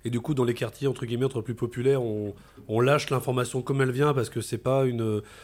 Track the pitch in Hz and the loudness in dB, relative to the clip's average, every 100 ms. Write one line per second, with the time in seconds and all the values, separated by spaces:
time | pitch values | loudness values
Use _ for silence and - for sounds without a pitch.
0 | 117 120 120 143 120 120 117 - 139 120 | -4 -4 -2 0 2 0 -4 -4 -4 -2
1 | 120 120 131 123 107 113 117 123 127 139 | -4 -2 -2 -2 -6 -4 -4 0 2 2
2 | 120 107 104 98 - - - 110 123 147 | 0 -2 -4 -8 -16 -18 -2 2 4 4
3 | - 131 127 127 127 131 123 139 131 127 | 2 -2 0 -2 -2 -4 -2 0 0 2
4 | 147 135 110 - 110 110 127 135 131 120 | 2 2 -2 -4 -6 -4 0 2 2 0
5 | 110 107 - - | 0 0 -4 -14